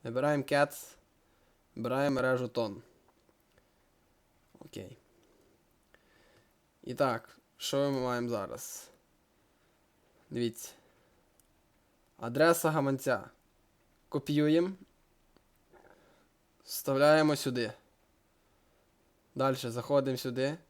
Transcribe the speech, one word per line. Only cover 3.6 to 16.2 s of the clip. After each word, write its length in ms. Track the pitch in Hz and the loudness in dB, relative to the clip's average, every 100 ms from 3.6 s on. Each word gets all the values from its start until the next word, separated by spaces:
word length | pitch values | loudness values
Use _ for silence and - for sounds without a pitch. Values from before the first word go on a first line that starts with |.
| _ _ _ _ _ _ _ _ _ - | _ _ _ _ _ _ _ _ _ -20
Окей. 400 | - - 95 - _ _ _ _ _ _ _ _ _ _ _ _ _ _ _ _ _ _ | -18 -16 -16 -18 _ _ _ _ _ _ _ _ _ _ _ _ _ _ _ _ _ _
І 120 | - | -12
так, 440 | 127 135 117 - - _ _ | -2 0 0 -6 -20 _ _
що 200 | - 139 | -4 0
ми 240 | 143 139 | 0 0
маємо 280 | 127 123 120 | -2 -2 -2
зараз? 640 | 113 98 - - - - _ _ _ _ _ _ _ _ _ _ _ _ _ _ | -4 -6 -10 -12 -16 -18 _ _ _ _ _ _ _ _ _ _ _ _ _ _
Дивіться. 400 | 123 120 - - - _ _ _ _ _ _ _ _ _ _ _ _ _ _ | -4 -4 -4 -16 -18 _ _ _ _ _ _ _ _ _ _ _ _ _ _
Адреса 540 | 120 123 160 170 160 | -6 4 4 4 2
гаманця. 600 | 156 139 135 135 113 - _ _ _ _ _ _ _ _ | 0 0 -2 0 -2 -4 _ _ _ _ _ _ _ _
Копіюємо. 640 | 147 - 147 151 160 180 190 - _ _ _ _ _ _ _ _ - - - _ _ | -6 -2 2 4 4 2 -4 -18 _ _ _ _ _ _ _ _ -20 -20 -20 _ _